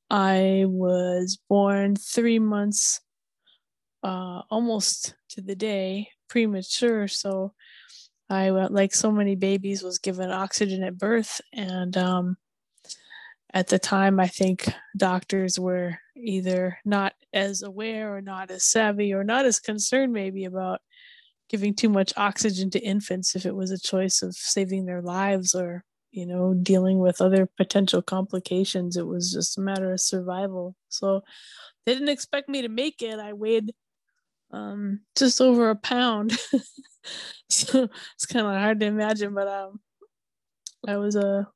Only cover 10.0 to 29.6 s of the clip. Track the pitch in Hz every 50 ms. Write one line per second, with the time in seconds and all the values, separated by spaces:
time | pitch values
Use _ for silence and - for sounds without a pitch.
10 | - 190 185 185 185 185 185 185 190 190 - - 214 196 190 185 185 185 185 180
11 | 196 208 233 233 220 - - - - _ - 233 202 185 185 185 180 180 185 185
12 | 180 185 185 180 180 180 185 - _ _ _ _ _ _ _ _ _ - - -
13 | _ _ - - - - - _ _ _ - 190 180 - 190 185 - - 196 196
14 | 196 196 196 190 180 180 - - 190 190 185 - - - - - - - - 196
15 | 196 185 180 185 - - 196 190 190 185 180 185 185 180 180 180 175 175 170 -
16 | - _ _ 262 240 220 190 190 185 185 185 180 185 180 180 - - 208 202 202
17 | 196 196 - _ _ _ - 190 196 202 196 185 214 202 185 202 220 226 220 220
18 | 220 208 202 196 196 196 190 185 190 180 185 185 - - - 226 220 214 208 202
19 | 208 202 196 196 196 208 233 262 277 247 214 - - - 214 208 - - 254 262
20 | 269 254 233 208 196 190 190 196 190 180 185 185 185 185 185 - - _ _ -
21 | - - - - _ _ _ _ _ - - 202 202 208 202 - 233 220 202 196
22 | 190 - - - 208 202 196 - - 214 185 185 196 185 - - 226 202 196 208
23 | 208 - 185 185 180 - - 185 185 180 - 196 190 185 190 185 - - 196 185
24 | 190 190 - - 190 180 180 - - - - 202 196 185 190 190 185 180 180 175
25 | 175 175 175 190 196 202 196 190 180 180 185 185 180 175 175 180 - _ _ _
26 | _ _ - 190 175 175 180 180 180 185 190 180 180 - 190 185 185 185 190 190
27 | 180 180 170 - 190 185 190 190 190 - _ - 185 - - 202 196 - - 175
28 | - - 185 190 190 - - 185 185 - 185 185 196 - - 185 180 175 175 175
29 | 165 156 180 175 175 180 185 - 170 - - 196